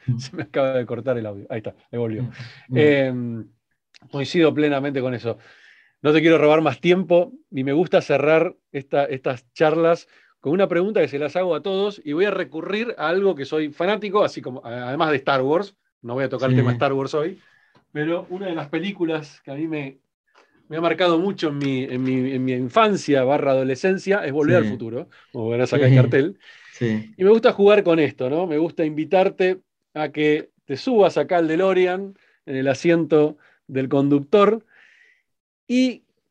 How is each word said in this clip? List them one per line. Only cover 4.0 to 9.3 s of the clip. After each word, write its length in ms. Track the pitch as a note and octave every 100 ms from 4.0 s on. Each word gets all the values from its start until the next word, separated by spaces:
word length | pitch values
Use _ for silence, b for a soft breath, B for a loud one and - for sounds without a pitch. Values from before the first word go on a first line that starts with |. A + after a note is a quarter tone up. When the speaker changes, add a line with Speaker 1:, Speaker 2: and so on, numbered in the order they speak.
| C3+
Speaker 2:
coincido 420 | C#3+ C3+ F3 D#3
plenamente 480 | D3 D3+ C#3+ C#3+ C3+
con 120 | B2+
eso. 240 | A#2+ A#2 G#2+ b b b b b b
No 100 | D3
te 80 | D#3
quiero 160 | D#3+ D#3+
robar 220 | D3 D#3
más 180 | D#3 B2
tiempo 500 | E3+ F3+ E3 F3 F3 D4 _
y 120 | D3
me 100 | C3+
gusta 280 | C#3+ E3+ F#3
cerrar 540 | - C#3+ C#3+ D#3+ E3+ - _
esta, 340 | C#3+ C3+ D3 C#3+
estas 460 | C3+ D#3